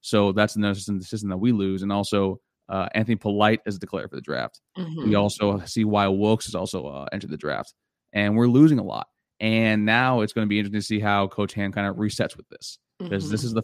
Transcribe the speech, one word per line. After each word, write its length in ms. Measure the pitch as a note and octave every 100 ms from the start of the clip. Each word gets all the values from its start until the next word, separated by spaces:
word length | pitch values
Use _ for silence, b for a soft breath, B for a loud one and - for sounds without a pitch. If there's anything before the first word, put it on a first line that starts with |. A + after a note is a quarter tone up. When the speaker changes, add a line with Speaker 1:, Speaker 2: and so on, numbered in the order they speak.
Speaker 1:
So 300 | - G#2+ G2+
that's 240 | F#2+ G#2 G#2
another 160 | G#2
assistant, 320 | G2 G2 G2
assistant 260 | F#2 A2 G#2
that 80 | F#2
we 140 | A#2
lose. 320 | A2+ G2 F#2+
And 80 | G2
also, 500 | G2+ G2+ G#2 G2 F#2+ _ _ -
uh, 220 | F#2+ F2+ -
Anthony 200 | A2 A2+
Polite 460 | G#2+ G2+ G#2+ A2+ -
is 100 | G2
declared 320 | G2 F2+ -
for 60 | C2+
the 80 |
draft. 360 | B1+ C2 A#1 - _ -
Speaker 2:
Mm-hmm. 340 | E3+ D#3 A#2+
Speaker 1:
We 40 |
also 460 | G#2 G2+ - G#2 G2+ F#2
see 200 | - G#2+
Wyatt 320 | G#2 G2+ F#2+
Wilkes 300 | G#2+ A2 -
has 80 | F#2+
also, 320 | F#2 F#2 C#2
uh, 180 | C#2 C2+
entered 180 | G2+ D#2+
the 80 | D2
draft. 380 | D2+ C2+ - _ _ _ _
And 240 | G2+ G#2 G#2+
we're 120 | A#2+
losing 320 | B2 D#3 C#3+
a 40 |
lot. 240 | G2 G#1+ - _ _ _
And 460 | A2 A2+ A2 G#2+ G#2
now 360 | A#2 B2+ B2+
it's 120 | G#2+
gonna 140 | - G#2+
be 120 | G#2
interesting 200 | G2+ G#2
to 60 | G2+
see 140 | G#2+
how 280 | G#2+ G2+ G2
Coach 260 | - G2+
Ham 180 | - G2+
kinda 200 | F#2+ G2+
resets 460 | F2+ G#2 - D#2+ -
with 100 | -
this, 300 | - - - _ _
'cause 300 | F3+ G2 F#2+
this 120 | G#2+
Speaker 2:
Mm-hmm. 60 | A#2+
Speaker 1:
is 60 |
the 100 | A2+